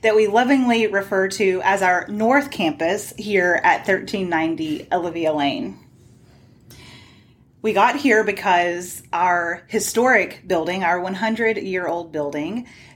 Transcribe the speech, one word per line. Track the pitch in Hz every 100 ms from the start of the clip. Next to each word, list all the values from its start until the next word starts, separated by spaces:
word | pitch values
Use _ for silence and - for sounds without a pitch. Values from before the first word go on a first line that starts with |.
that | 220 214
we | 214
lovingly | 214 247 277 247 233 220
refer | 196 196 196 190
to | 190 196 185
as | 190 196
our | 185 180 -
North | 208 220 277 285
Campus | - 175 147 165 208 - -
here | 208 202 180 170 180
at | 165 -
thirteen | 190 - 202 180
ninety | 165 160 160 156 151 -
Olivia | 180 170 170 160
Lane. | 151 143 - - 190 - _ - - _ - _ _ - - - - - - _ _ _ _
We | 220
got | 240 240 240
here | 277 220
because | 208 196 202 175 175 175 180 - -
our | 175 180 175 170 175 -
historic | 220 - 226 247 233 180 - -
building, | 180 165 185 170
our | 175
one | 185 190
hundred-year-old | 220 226 226 214 190 185 175 170 165
building | 156 143 147 156 226 247 - -